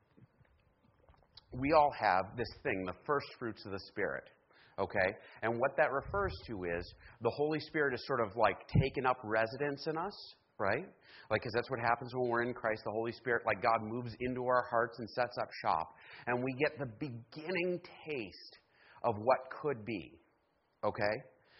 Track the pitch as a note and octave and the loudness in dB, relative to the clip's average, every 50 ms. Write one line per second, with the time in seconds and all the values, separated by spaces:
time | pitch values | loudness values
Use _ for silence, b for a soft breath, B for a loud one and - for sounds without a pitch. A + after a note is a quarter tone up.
0 | _ _ _ - - - _ _ _ _ _ _ _ _ _ _ _ _ _ _ | _ _ _ -20 -20 -20 _ _ _ _ _ _ _ _ _ _ _ _ _ _
1 | _ - - _ _ _ _ - - _ - B2 C3 C#3 D#3+ D#3 D3 C#3+ - - | _ -20 -20 _ _ _ _ -20 -20 _ -6 -4 2 6 6 8 8 6 4 4
2 | A2+ G#2 F2+ F#2 F#2+ G2 A2 A2+ A#2 - - - - C#3 A2+ F#2+ F#2 F2+ F2+ - | 4 6 6 6 4 0 -2 -4 -4 -4 -6 -4 -2 -2 -2 0 -2 -4 -6 -6
3 | - - D3 C#3+ - - - - B2+ A#2 G#2 - - G#2 F#2+ G2 - - - - | -2 0 0 0 0 -4 -8 -8 -8 -8 -8 -8 -8 -8 -8 -8 -8 -8 -4 -2
4 | G2 E2 C2+ C2 - - - _ _ B B B B B B - G2 F#2 - G#2+ | 0 0 -2 -4 -8 -12 -20 _ _ B B B B B B -4 -4 -2 2 2
5 | F#2 F#2 G#2+ B B B B B - A2+ A#2 A#2 A#2 A2 - - D#3 C3 B2+ C#3 | 2 2 0 B B B B B -4 -2 0 0 0 0 2 2 2 2 2 -2
6 | C3 - - G3+ G3+ F#3 - - - - A#2 G2 F2+ E2+ E2+ F2 F2 - - B | -4 -4 -2 -2 -2 -2 -4 -6 -10 -10 -8 -6 -4 -2 -2 -4 -4 -8 -12 B
7 | B B B B A2+ A#2 - - D3 D3+ D#3 D3+ - - - D#3 D3 C#3 B2+ A2+ | B B B B -2 -2 0 0 0 0 0 -2 -4 -4 -2 0 0 0 0 -2
8 | - - C#3+ B2 A#2 G#2 F#2 A#2 A2 G#2 F#2+ - - - - - - - - D3+ | -4 -2 0 0 0 0 2 4 4 4 4 2 -2 2 4 4 4 4 2 2
9 | B2 B2+ B2+ - - G#2+ G#2+ A2 A2+ A2+ B2 B2+ C#3+ D3 C#3 C#3 - E3 D#3 D#3+ | 2 2 2 2 0 0 2 2 2 2 0 -2 -2 -2 -2 -2 -4 -4 -2 -2
10 | E3+ G3+ G#3 - - - - - _ _ _ - G#2 G2 G#2 C3+ F#3 G3+ - B | -2 -4 -6 -10 -14 -18 -20 -20 _ _ _ -2 0 2 2 2 -2 -6 -14 B
11 | B B B B B B A2 G#2+ - B2 G2+ A#2+ A#2 - C3+ A2+ A#2 A#2+ A#2+ A#2+ | B B B B B B -2 0 0 0 0 0 0 0 -2 0 2 2 2 2
12 | B2 B2 A#2 B2+ B2+ A#2+ A#2 A#2 A#2 B2 A#2+ - - A2+ A2 A2 - A2 G#2 A2 | 0 -4 -2 -2 0 2 2 2 2 0 -2 -2 0 0 0 0 -2 -4 -2 -2
13 | A2+ A#2 A2+ - - B2+ A#2+ A2+ - A2+ G#2+ G2 F#2 A#2 A2+ A2+ G#2+ G#2+ A2 B2 | -2 -2 -4 -4 0 0 0 2 2 2 0 2 4 4 4 4 2 -2 -4 -6
14 | B2 A#2+ A2 - B2 B2 B2+ B2+ B2 B2 B2+ B2 A#2+ A#2+ A#2+ A#2 A#2 A#2+ - - | -6 -8 -8 -6 -4 -4 -4 -2 2 4 4 4 4 4 2 2 2 2 -2 -6
15 | A#2+ G2+ - B2 B2 A#2+ - B2+ A2 - - - - A2 F#2+ D#2 D#2+ - B B | -10 -6 -2 -2 -2 -2 -2 -4 -6 -6 -6 -4 0 2 2 2 0 -4 B B
16 | B B B B B - B2 B2 B2 C3+ C3 B2+ D3 D3 - - C#3+ B2 G#2+ - | B B B B B -2 0 0 0 -2 0 0 0 0 0 -2 -6 -8 -8 -8
17 | - C#3+ A#2+ A#2 A#2 - - D#3 D#3 D#3+ F#3 F3 F3 F3+ F3+ E3+ - - - - | -8 -8 -8 -10 -14 -16 -14 -10 -8 -4 -2 -2 0 0 -2 -4 -6 -12 -20 -16
18 | - D#3 D3+ C3+ G#2+ F#2 F2+ - - - - - _ B B B B B B B | -12 -8 -8 -8 -8 -8 -12 -16 -20 -20 -20 -20 _ B B B B B B B
19 | - A#2 A2 G#2 G#2+ B2 B2+ - - - - - - D3+ C3+ A#2 G#2+ A2 A#2 F#2+ | -2 -2 -2 2 2 4 4 4 2 -4 -10 -6 -4 -4 -4 -4 -6 -6 -8 -8
20 | D#2 - - - _ _ _ _ _ _ _ _ _ _ _ _ - G#2 G2+ - | -8 -10 -16 -20 _ _ _ _ _ _ _ _ _ _ _ _ -4 -4 -2 0
21 | G#2 G2+ G#2+ B2 D3+ - - B B B B | 0 0 0 -2 -6 -12 -20 B B B B